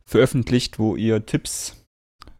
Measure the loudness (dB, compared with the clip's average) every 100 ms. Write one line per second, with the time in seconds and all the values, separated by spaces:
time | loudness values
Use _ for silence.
0 | -2 2 4 2 0 0 -2 -2 -2 0
1 | 0 -2 -2 -6 -6 -12 -12 -16 _ _
2 | _ _ -20 -20